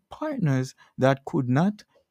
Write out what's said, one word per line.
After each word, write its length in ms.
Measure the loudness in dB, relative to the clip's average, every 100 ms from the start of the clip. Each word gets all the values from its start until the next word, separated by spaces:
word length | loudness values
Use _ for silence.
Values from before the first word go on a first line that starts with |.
| _
partners 640 | -10 -8 -2 0 0 -2 -10 -20 0
that 260 | 2 2
could 240 | -2 -4 0
not 380 | 2 0 -2 -14 _ _